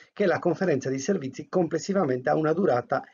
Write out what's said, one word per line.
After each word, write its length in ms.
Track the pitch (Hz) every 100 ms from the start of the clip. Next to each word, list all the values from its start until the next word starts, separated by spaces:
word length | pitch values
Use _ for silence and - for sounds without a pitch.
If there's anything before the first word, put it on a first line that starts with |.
| -
che 140 | - 196
la 120 | 139
conferenza 520 | 175 156 180 135 135
di 100 | 135
servizi 480 | 165 190 131 - -
complessivamente 840 | 185 165 160 - 190 151 127 147
ha 60 | 156
una 180 | 156
durata 500 | 165 175 123 - 135 -